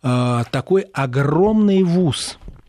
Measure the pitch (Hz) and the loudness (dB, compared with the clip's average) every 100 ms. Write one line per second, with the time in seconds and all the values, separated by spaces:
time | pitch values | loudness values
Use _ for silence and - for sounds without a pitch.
0 | 131 123 123 120 117 135 - 190 - - | -4 -2 0 -2 -2 -4 -2 -2 -2 -4
1 | 135 123 139 160 196 220 208 190 185 175 | -4 -2 0 2 2 2 2 2 2 2
2 | 175 120 - - - - | 0 -2 -6 -14 -18 -20